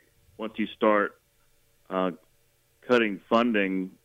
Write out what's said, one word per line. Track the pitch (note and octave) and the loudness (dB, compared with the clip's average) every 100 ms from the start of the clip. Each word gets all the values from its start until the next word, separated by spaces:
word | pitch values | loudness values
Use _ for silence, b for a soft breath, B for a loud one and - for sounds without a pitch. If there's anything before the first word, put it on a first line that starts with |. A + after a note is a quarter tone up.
| _ _ _ - | _ _ _ -14
once | A2 - | -12 -8
you | G#2 | -8
start, | - A2 G#2 G2 - _ _ _ _ _ _ _ | -2 2 2 0 -6 _ _ _ _ _ _ _
uh, | F#2 F#2 - _ _ _ _ _ _ - | -4 -2 -4 _ _ _ _ _ _ 0
cutting | B2 A2 F#2+ - | 2 2 -2 0
funding, | A2+ A#2+ G#2+ F#2+ F#2+ F#2 - | 0 2 0 0 -2 -6 -10